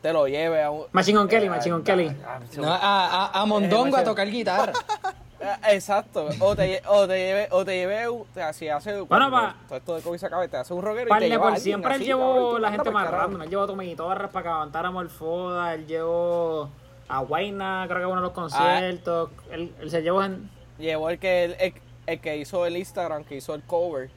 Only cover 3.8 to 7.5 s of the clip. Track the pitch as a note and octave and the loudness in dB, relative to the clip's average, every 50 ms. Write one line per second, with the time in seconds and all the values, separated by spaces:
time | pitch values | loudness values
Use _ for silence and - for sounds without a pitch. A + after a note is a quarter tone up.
3.8 | B3+ C#4 C4+ C4 - A3+ G#3+ G3+ G3 G#3 G#3 A#3+ A3+ G3+ F3+ G3 A3+ - - B4 | 4 4 4 4 4 2 2 0 -2 -2 -2 -2 -2 0 2 2 2 2 0 -4
4.8 | A4 - G#4+ G#4 - F#4+ F#4+ - - - - - - G3 G3+ - - G#3+ G#3 F#3+ | -4 -4 -6 -4 -4 -8 -8 -8 -20 -20 -16 -10 -6 -6 -6 0 4 4 4 4
5.8 | - - G3+ G3+ G#3 - - G3 D#3 D3+ D3+ A#2 F#3+ G3 G#3 G#3 F#3+ F#3 F#3+ F#3 | 4 0 0 0 0 -2 -4 -4 -2 -2 0 2 4 4 4 4 2 2 0 -2
6.8 | - - G3+ G#3 G3+ F3+ F#3 F#3+ F#3 F#3 F#3+ G3+ G#3 - | 2 4 6 6 6 6 4 2 2 2 2 0 0 2